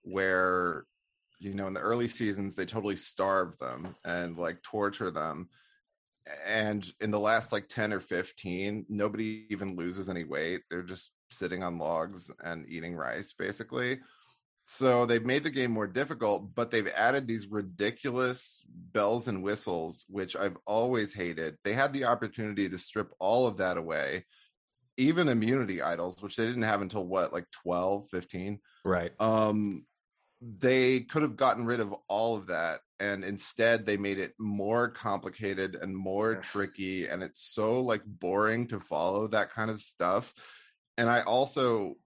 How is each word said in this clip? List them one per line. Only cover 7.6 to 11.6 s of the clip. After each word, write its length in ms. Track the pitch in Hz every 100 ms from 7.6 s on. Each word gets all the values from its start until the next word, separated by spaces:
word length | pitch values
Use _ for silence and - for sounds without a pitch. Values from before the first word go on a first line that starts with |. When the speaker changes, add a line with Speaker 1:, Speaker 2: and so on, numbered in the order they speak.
| 104
Speaker 1:
ten 240 | - 107
or 80 | 101
fifteen, 840 | - 90 92 - 95 90 98 107 95
nobody 600 | 104 104 104 110 110 110
even 260 | 101 98 90
loses 340 | 85 92 92
any 160 | 90 78
weight. 360 | 67 80 90 -
They're 140 | 90
just 280 | 90 92 - _ _
sitting 320 | - 90 90